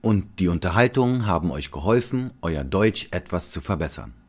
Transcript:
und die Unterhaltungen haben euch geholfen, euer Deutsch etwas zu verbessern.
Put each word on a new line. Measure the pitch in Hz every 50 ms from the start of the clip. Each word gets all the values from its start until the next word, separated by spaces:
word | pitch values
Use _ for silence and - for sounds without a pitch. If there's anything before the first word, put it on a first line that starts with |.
und | - 110 107 98 - - - -
die | 95 87
Unterhaltungen | 87 85 - 90 82 110 123 123 - 135 127 123 127 127 113
haben | 104 90 80 82 87
euch | 65 73 71 -
geholfen, | - 71 73 98 117 123 120 - - 127 127 127 - -
euer | - 85 80 76 67
Deutsch | 65 82 95 107 110 101 - - -
etwas | - 90 - - - 87 - -
zu | - 90
verbessern. | - - 101 78 80 73 - - - - - - _